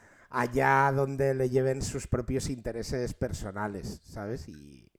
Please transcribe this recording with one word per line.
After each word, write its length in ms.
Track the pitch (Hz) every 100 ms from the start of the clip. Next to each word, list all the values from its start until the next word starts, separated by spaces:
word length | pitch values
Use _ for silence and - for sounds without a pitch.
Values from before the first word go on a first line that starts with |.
| - - -
allá 640 | 127 123 127 135 135 139
donde 400 | 135 135 135 135
le 160 | 131 127
lleven 320 | 127 131 131
sus 260 | - 135 -
propios 420 | 123 117 127 -
intereses 640 | 127 117 113 110 139 120
personales, 880 | - 127 - 107 98 107 101 92 -
¿sabes? 440 | - 113 101 120 -
Y, 20 |
y 360 | 78 73 67 -